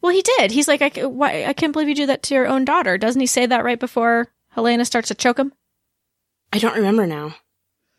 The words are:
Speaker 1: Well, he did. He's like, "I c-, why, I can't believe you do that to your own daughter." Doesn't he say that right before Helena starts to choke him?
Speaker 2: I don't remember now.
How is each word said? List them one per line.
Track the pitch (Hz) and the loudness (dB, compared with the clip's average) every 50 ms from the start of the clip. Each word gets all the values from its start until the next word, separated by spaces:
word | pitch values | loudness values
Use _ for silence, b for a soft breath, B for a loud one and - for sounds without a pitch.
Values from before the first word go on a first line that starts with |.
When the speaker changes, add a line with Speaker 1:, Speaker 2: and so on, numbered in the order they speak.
Speaker 1:
Well, | - 349 359 | 2 2 2
he | 381 381 | 2 2
did. | - 494 523 247 196 | 2 2 2 2 2
He's | 226 269 294 - | 2 0 2 2
like, | 285 294 294 | 2 2 2
"I | 285 | -2
c-, | - - - | -2 -2 -6
why, | 269 254 254 285 285 - - - | -6 -2 -2 -2 -2 0 -2 -4
I | - 277 | -4 -2
can't | - - 311 285 | -2 -2 -2 0
believe | 311 311 294 | -2 -2 -2
you | 294 | 0
do | 285 294 | -2 0
that | 269 269 262 - | 0 -2 -2 -2
to | - 285 | -2 0
your | 269 254 | 0 0
own | - 262 269 262 | 2 0 0 0
daughter." | 254 285 359 359 - 180 190 | 0 0 0 0 0 -2 0
Doesn't | 214 220 240 262 | 0 0 0 0
he | 262 | 0
say | 247 - 269 247 | 0 0 0 0
that | 240 254 233 - | 2 2 0 0
right | 240 247 240 | 0 -2 -4
before | - 247 - - 233 233 233 233 233 233 _ _ _ _ | -4 -4 -2 0 0 2 2 0 0 -4 _ _ _ _
Helena | _ - 226 233 240 233 240 | _ -2 0 0 2 2 0
starts | 240 - 240 226 - | 0 -2 -4 -2 -2
to | 233 | -6
choke | - - 254 240 - | 0 0 0 2 2
him? | 277 277 - _ _ _ _ _ _ _ _ _ _ _ _ _ _ _ _ _ _ _ - | -2 -4 -4 _ _ _ _ _ _ _ _ _ _ _ _ _ _ _ _ _ _ _ -2
Speaker 2:
I | 208 | 0
don't | 220 233 - | 0 0 0
remember | 214 214 196 208 226 208 | 2 0 2 2 2 0
now. | 175 160 147 151 151 160 - _ _ _ _ _ _ _ _ _ _ _ | 0 -4 -6 -10 -12 -12 -16 _ _ _ _ _ _ _ _ _ _ _